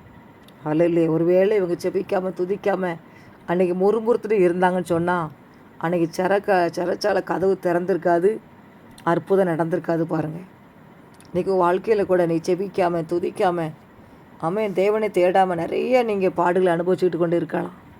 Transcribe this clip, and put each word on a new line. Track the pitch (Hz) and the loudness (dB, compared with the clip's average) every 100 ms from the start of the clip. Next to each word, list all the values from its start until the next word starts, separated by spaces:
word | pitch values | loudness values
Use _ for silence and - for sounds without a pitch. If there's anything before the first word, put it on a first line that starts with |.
| - - - - - - 151 | -20 -20 -20 -20 -20 -12 -4
அல்லேலூயா. | 156 170 170 160 | 0 2 2 2
ஒருவேளை | 160 170 180 196 214 | 2 2 4 4 2
இவங்க | 175 | 0
செபிக்காம | 170 185 185 190 196 185 175 | -2 -4 -4 -2 -4 -4 -4
துதிக்காம | 180 202 202 185 185 160 - - - - - | -4 -2 -2 -2 -2 -6 -14 -20 -20 -14 -4
அன்னைக்கு | 175 180 180 | 0 0 2
முறுமுறுத்துட்டு | 196 220 220 226 208 | 2 2 0 -2 0
இருந்தாங்கன்னு | 214 175 180 180 185 | 2 2 2 0 0
சொன்னா, | 165 165 175 180 156 - - - - - | -2 -2 0 -2 -4 -10 -20 -20 -20 -8
அன்னைக்கு | 165 175 165 175 | -4 -2 -2 -2
சிறைக்க-, | 185 202 208 185 170 170 | 0 0 2 0 0 -2
சிறைச்சாலை | 175 - 208 196 | -4 -2 -2 -2
கதவு | 170 156 190 185 | -2 -2 0 0
திறந்திருக்காது, | 180 175 180 175 175 170 190 220 - - - - - - | 0 0 0 0 2 2 2 0 -10 -20 -20 -20 -20 -6
அற்புதம் | 165 170 165 196 185 | -2 -2 2 2 2
நடந்திருக்காது | 160 165 170 170 165 | 0 -2 -2 -2 -2
பாருங்க. | 170 160 160 165 185 - - - - - - - - | -2 -4 -4 -8 -14 -20 -20 -20 -20 -20 -20 -20 -6
இன்னைக்கு | 175 180 | -4 0
வாழ்க்கையில | 190 175 185 214 214 185 | 2 2 2 0 0 2
கூட | 185 170 | 2 2
நீ | 165 | 0
செபிக்காம | 175 180 196 190 175 175 160 | -2 -2 -2 -2 0 -2 -2
துதிக்காம, | 175 - 196 190 175 156 - - - - - - - | -4 -4 -2 -2 0 -6 -10 -20 -20 -20 -20 -20 -8
ஆமென், | 165 202 214 | -6 -2 -2
தேவனை | 185 202 214 214 | 0 2 2 0
தேடாம | 190 180 190 185 170 | 2 4 4 2 0
நிறைய | 165 - 226 254 | -4 -4 0 2
நீங்க | 226 202 185 | 2 0 0
பாடுகளை | 170 175 185 185 | 0 0 2 2
அனுபவிச்சுக்கிட்டு | 170 175 180 185 165 | 2 0 0 0 0
கொண்டு | 170 170 | 0 0
இருக்கலாம். | 170 175 175 - - | -2 -6 -6 -12 -20